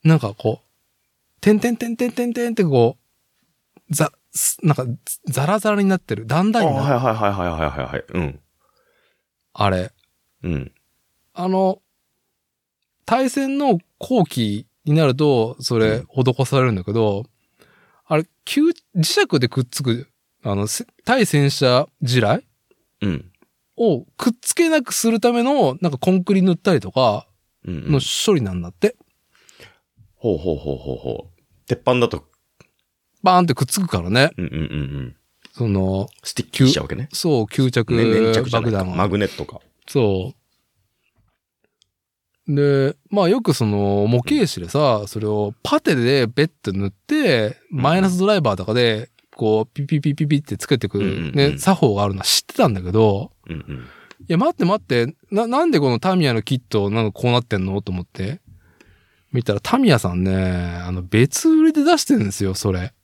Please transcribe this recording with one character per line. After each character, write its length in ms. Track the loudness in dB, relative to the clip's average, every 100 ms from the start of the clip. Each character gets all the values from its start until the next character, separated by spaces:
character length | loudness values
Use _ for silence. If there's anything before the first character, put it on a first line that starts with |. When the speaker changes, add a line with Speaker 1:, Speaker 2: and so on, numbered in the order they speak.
| 4
Speaker 1:
な 100 | 2
ん 20 |
か 140 | 0
こ 260 | -4 -4 -4
う、 760 | _ _ _ _ _ _ _ _
て 120 | 2
ん 60 | 2
て 100 | 0
ん 80 | -4
て 120 | -6
ん 80 | -4
て 100 | -4
ん 60 |
て 140 | -2 -4
ん 60 |
て 160 | -4 -4
ん 40 |
っ 20 |
て 80 | 0
こ 340 | 2 4 2 0 _ _ _ _ _ _ _ _ _
う、 40 |
ざ-、 180 | -4 -4 _ _
す-、 260 | -6 -6 -2
な 80 | -2
ん 40 | 0
か、 100 | -4 -8 -12 -12
ザ 220 | -6 -4 -2
ラ 120 | 0
ザ 140 | 0
ラ 100 | 0
に 60 | 2
な 80 | 0
っ 20 |
て 160 | -4
る。 120 | -8 -2
段 260 | 0 2
々 120 | 2
に 120 | 2 0
な 40 |
っ 40 |
て 60 | 0
る。 60 | 2
Speaker 2:
あ、 40 |
は 120 | 0
い 40 | 0
は 120 | -2
い 40 |
は 120 | 0
い 40 | -4
は 60 | -2
い 40 |
は 60 | -4
い 40 |
は 120 | -4
い 40 | -6
は 100 | -8
い。 80 | -6
う 60 | -6
ん。 200 | -6 -8 _ _ _ _ _ _ _ _ _ _ _
Speaker 1:
あ 180 | -2 0
れ。 200 | 0 -4 _ _ _ _ _
Speaker 2:
う 40 | -6
ん。 240 | -6 -6 _ _ _ _ _ _
Speaker 1:
あ 140 | -8 -2
の、 340 | 0 0 -2 _ _ _ _ _ _ _ _ _ _ _ _
対 260 | -4 0 0
戦 280 | -2 -4 -2
の 220 | 0 0 _ _
後 260 | -2 0 0
期 420 | 0 -2 -4 -10 _
に 100 | 0
な 100 | 2 2
る 100 | 2
と、 400 | 2 2 0 -4
そ 160 | -4 0
れ、 100 | 2
Speaker 2:
う 140 | 0 -4 0
ん。 40 |
Speaker 1:
施 200 | 0 0
さ 160 | 0 0
れ 60 | 0
る 60 |
ん 40 | -2
だ 80 |
け 80 | -2
ど、 320 | 0 0 -2 -8 _ _ _ _ _ _ _
あ 120 | _ -2
れ、 100 | -2 _
吸-、 180 | -4 0 2 0 _
磁 60 | -2
石 260 | 0 0 2 0
で 80 | 0
く 140 | -2
っ 20 | -6
つ 140 | -4
く、 260 | -4 -4 -8 _ _ _
あ 100 | -4
の、 140 | -4 -4
せ-、 180 | -6 -12 _
対 220 | -2 0 2
戦 240 | 2 2
車 380 | 2 2 2 0 _
地 200 | 0 2
雷 260 | 2 0 _ _ _ _ _ _
Speaker 2:
う 80 | -4
ん。 240 | -4 -8 _ _ _ _ 0
Speaker 1:
を 280 | 0 0 -4 -2
く 140 | -2
っ 20 | -2
つ 140 | -6
け 140 | 0 2
な 140 | 2
く 120 | -2
す 160 | -2 0
る 80 | 2
た 140 | 2
め 100 | 2
の、 340 | 2 2 2 2
な 80 | -4
ん 40 |
か 60 | 0
コ 140 | 0
ン 100 | 0
ク 120 | 2
リ 80 | 2
塗 100 | 4
っ 40 | 2
た 160 | 2
り 60 | 0
と 120 | 0
か 340 | 2 2 2 -8 _ _ _
Speaker 2:
う 60 | -10
ん 80 | -8
う 100 | 0
ん。 40 |
Speaker 1:
の 80 | 0
処 340 | 0 -2 2
理 80 | 2
な 100 | 0
ん 100 | -6
だ 60 | -8
っ 40 |
て。 220 | -2 -2 -2 _ _ _ _ _ _ -20 _ _ _ _ _
Speaker 2:
ほ 180 | -2 -2
う 20 |
ほ 160 | -2
う 20 | -4
ほ 180 | -4
う 40 | -8
ほ 160 | -8
う 20 | -8
ほ 340 | -8 -10 -12
う。 20 | _ _ _ -8
鉄 140 | -2
板 160 | 0 2
だ 120 | 0
と。 160 | -2 _ _ _ _ _ _ _ _ _ _
Speaker 1:
バ 160 | 2 4
ー 40 |
ン 20 |
っ 20 | 2
て 80 |
く 80 | -2
っ 40 | -2
つ 140 | -2
く 80 | -2
か 120 | -4
ら 80 | 0
ね。 220 | 0 0 -2
Speaker 2:
う 40 |
ん 40 | -8
う 20 |
ん 40 |
う 40 | -6
ん 40 |
う 40 | -6 -6 -6 -8
ん。 140 | -10 -14 _ _ -20
Speaker 1:
そ 160 | -6 0
の、 400 | 0 0 -2 -6 _
Speaker 2:
ス 100 | -10
テ 100 | -8
ィ 20 | -8
ッ 40 |
キ 180 | 2 4
し 40 |
ち 60 | 4
ゃ 20 |
う 40 |
わ 40 | -4
け 60 |
ね。 140 | -8 -8
Speaker 1:
き 40 |
ゅ-、 20 | -6
そ 240 | 0 0
う、 20 |
吸 260 | 0 0 0
着 220 | 0 0
Speaker 2:
ね、 120 | 2
粘 280 | 2 4 2
着 160 | 2 0
じ 80 | 0
ゃ 40 |
な 80 | 0
い 40 |
か。 60 | -2
Speaker 1:
爆 80 | -2
弾 20 |
は。 80 | 0
Speaker 2:
マ 120 | 0
グ 100 | 0
ネ 80 | -2
ッ 100 | -4
ト 80 |
か。 160 | -12 -14 _ _ -4
Speaker 1:
そ 460 | 0 0 0 -6 -12 _ _ _ _ _ _ _ _ _ _ _ _ _ _ _ _ _ _ _ _ -4
う。 60 |
で、 420 | 0 2 2 0 -4 _
ま 140 | 0
あ 40 | 2
よ 140 | 2
く 100 | 0
そ 140 | 0 0
の 400 | 2 2 2 2
模 140 | 2
型 260 | 2 0 0
紙 140 | -2 -4
で 40 |
さ、 340 | 0 2 0 -4
そ 140 | -6
れ 60 | -4
を 280 | -2 -2 -6
パ 180 | -2 0
テ 160 | 0 0
で 300 | 2 2 0
ベ 180 | 0
ッ 60 | -2 _
と 100 | -6
塗 140 | -4 -6
っ 40 |
て、 680 | _ -4 0 2 2 0 -6 _
Speaker 2:
う 20 |
ん 40 | -2
う 20 |
ん。 20 |
Speaker 1:
マ 160 | 0 2
イ 40 |
ナ 60 | 2
ス 80 | 0
ド 80 | 0
ラ 100 | 2
イ 40 |
バ 140 | 0
ー 20 | -2
と 80 |
か 80 | -2
で、 360 | 2 2 0 -8 _ _ -4
こ 300 | 0 2 0
う、 60 |
ピ 80 | -6
ピ 180 | -2 -2
ピ 140 | 0
ピ 120 | -2 0
ピ 100 | 0
っ 60 |
て 140 | -2 -10
つ 100 | -2
け 120 | -2
て 100 | 0
く、 100 | -2
Speaker 2:
う 40 |
ん 20 |
う 20 | -2
ん 40 |
う 20 | -4 -4
ん。 20 |
Speaker 1:
ね、 260 | 0 0 2
作 220 | 2 4
法 140 | 2
が 100 | 2
あ 40 | 0
る 60 |
の 60 | -2
は 40 |
知 160 | -2 -2
っ 40 |
て 100 | -2
た 140 | 0 0
ん 60 |
だ 80 | 0
け 80 | 0
ど、 420 | 4 4 2 -6 _ -14
Speaker 2:
う 40 |
ん 20 |
う 20 | -14
ん。 300 | -12 -14 -14 -20 -20 -20
Speaker 1:
い 40 | -2
や、 100 | 0
待 140 | 0
っ 20 |
て 100 | 0
待 180 | 0 -2
っ 20 |
て、 300 | 0 0 0 -6 _
な-、 160 | -2 0
な 200 | 0 2
ん 40 |
で 80 | 2
こ 120 | 2
の 80 | 0
タ 180 | 0 2
ミ 80 |
ヤ 80 | 2
の 80 | 0
キ 120 | -2 -4
ッ 60 | _
ト、 200 | -2 0
な 120 | 0
ん 40 | -2
か 60 |
こ 160 | -2 0
う 40 |
な 80 | 0
っ 40 |
て 120 | 0 -4
ん 100 | -2
の？ 160 | -4
と 100 | -6
思 100 | -8
っ 40 | -8
て。 340 | -8 -8 -8 _ -20 _ _ _ _ _ _ _
見 100 | -4
た 100 | -2
ら、 80 | -4
タ 160 | 0 2
ミ 140 | 4
ヤ 80 | 4
さ 160 | 2
ん 100 | 0
ね、 80 | 0
あ 580 | 0 0 -2 -4 -8 -8
の、 100 | -8
別 480 | 0 2 2 2 2
売 160 | 4 4
り 60 |
で 100 | 2
出 140 | 2 0
し 80 | 2
て 80 |
る 60 | 0
ん 40 |
で 80 | 0
す 120 | -2
よ、 100 | -4
そ 180 | -2 -2
れ。 220 | -2 -6 _